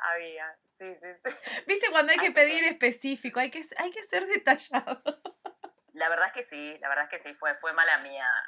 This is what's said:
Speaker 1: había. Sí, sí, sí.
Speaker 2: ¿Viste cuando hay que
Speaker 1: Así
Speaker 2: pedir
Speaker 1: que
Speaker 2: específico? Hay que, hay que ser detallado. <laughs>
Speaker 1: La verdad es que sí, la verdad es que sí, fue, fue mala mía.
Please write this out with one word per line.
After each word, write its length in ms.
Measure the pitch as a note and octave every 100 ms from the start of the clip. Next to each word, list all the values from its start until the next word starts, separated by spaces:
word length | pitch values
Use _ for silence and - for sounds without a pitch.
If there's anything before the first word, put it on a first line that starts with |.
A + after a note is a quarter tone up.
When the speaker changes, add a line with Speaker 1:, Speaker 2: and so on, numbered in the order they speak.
Speaker 1:
había. 540 | F3 E3+ E3 D#3+ D#3 D#3 _ -
Sí, 160 | F#3+ E3
sí, 120 | F3 F3+
sí. 120 | B3+ - - - -
Speaker 2:
¿Viste 220 | G4+ A#4
cuando 200 | D#4+ D4+
hay 60 | E4
que 80 | F#4
Speaker 1:
Así 60 |
Speaker 2:
pedir 280 | D4 D4 D#4+
Speaker 1:
que 60 | E4
Speaker 2:
específico? 680 | E4+ B3 A#3+ C4+ C4+ B3 B3
Hay 100 | C4
que, 120 | D#4+ D#4 -
hay 140 | F4+
que 120 | G#4+
ser 220 | G#4+ F#4 F#4+
detallado. 760 | G4+ - C#4+ - B3 - B3+
<laughs> 920 | - - F#4 - - - - _ _
Speaker 1:
La 160 | D#3+ D#3+
verdad 180 | E3 F#3
es 60 |
que 100 | -
sí, 340 | - D3 D3+ D3+
la 80 | C#3
verdad 160 | C#3 D3
es 120 | E3+
que 80 | D3
sí, 60 | C#3+
fue, 180 | D3+ C#3+
fue 160 | E3
mala 280 | D#3+ E3 C#3+
mía. 260 | C#3 C#3 B2+ A2+